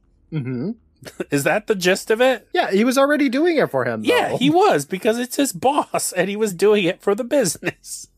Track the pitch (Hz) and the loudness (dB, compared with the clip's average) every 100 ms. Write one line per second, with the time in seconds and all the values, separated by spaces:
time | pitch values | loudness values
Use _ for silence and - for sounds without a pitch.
0 | _ _ _ 160 123 123 170 233 _ _ | _ _ _ -8 -6 -6 -6 -10 _ _
1 | - - - 143 139 190 - 208 180 190 | -20 -12 -6 -2 0 -2 -2 -2 0 0
2 | - 220 262 240 - 359 - 196 240 254 | 0 2 2 0 -4 -2 0 2 2 2
3 | 277 294 285 254 349 311 165 135 123 110 | 2 2 0 2 0 2 0 0 -2 -2
4 | - 480 - - 269 330 403 160 139 185 | 0 0 0 0 2 4 4 2 0 -2
5 | 220 233 247 - 277 170 254 285 - 165 | -2 -2 -2 -2 -2 0 0 0 -2 -4
6 | - 185 180 202 214 170 202 208 175 190 | -4 -2 -2 0 -2 2 4 4 2 -2
7 | - 202 240 294 196 - - - - - | -2 -2 0 0 0 -2 -8 -8 -14 -16
8 | - | -18